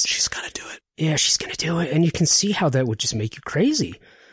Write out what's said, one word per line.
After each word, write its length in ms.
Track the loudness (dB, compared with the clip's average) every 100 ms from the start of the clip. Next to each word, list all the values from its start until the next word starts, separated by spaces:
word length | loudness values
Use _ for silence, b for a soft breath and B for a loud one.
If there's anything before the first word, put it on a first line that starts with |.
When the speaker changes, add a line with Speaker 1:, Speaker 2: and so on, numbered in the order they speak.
| 0
Speaker 1:
she's 220 | 0 -2
gonna 220 | -4 -10
do 100 | -12 -14
it. 80 | -16 _ -2
Speaker 2:
Yeah, 180 | 0 2
she's 220 | 2 0
gonna 180 | -2 -4
do 240 | -2 0
it. 120 | 2
And 120 | 2
you 80 | 2
can 140 | 2 2
see 260 | 4 2
how 160 | 2 2
that 160 | 2 0
would 140 | -2
just 160 | -2 -2
make 200 | -4 -6
you 60 | -4
crazy. 540 | 2 2 2 -2 -6 B B B